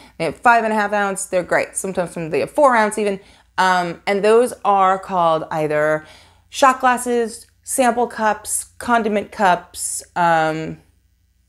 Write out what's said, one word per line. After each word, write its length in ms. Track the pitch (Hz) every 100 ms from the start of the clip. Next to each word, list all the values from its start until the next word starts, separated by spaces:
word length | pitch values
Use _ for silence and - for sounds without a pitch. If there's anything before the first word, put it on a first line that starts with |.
| - -
They 80 | 160
have 100 | -
five 300 | 247 233 220
and 80 |
a 20 | 214
half 160 | 202
ounce. 340 | 208 202 190 -
They're 180 | 185
great. 320 | 170 156 - -
Sometimes, 360 | 190 185 170
sometimes 200 | 175 156
they 100 | 147
have 100 | 123
four 240 | - 277 233
ounce 220 | 208 220
even. 220 | 208 190 - - _ -
Um, 440 | 185 180 170 - -
and 180 | 202
those 300 | 214 226 247 - 202
are 340 | 196 190 190
called 460 | 190 185 170 160 151
either 560 | 160 151 151 151 156 - - - _ _
shot 320 | - 269 262
glasses, 640 | 254 240 247 240 226 - - _
sample 420 | - - 247 226 240
cups, 680 | - 214 208 - - - -
condiment 540 | - 233 208 208 -
cups, 720 | - 190 175 - - - - - 180
um, 640 | 170 160 160 156 160 160 _ _ _ _ _ _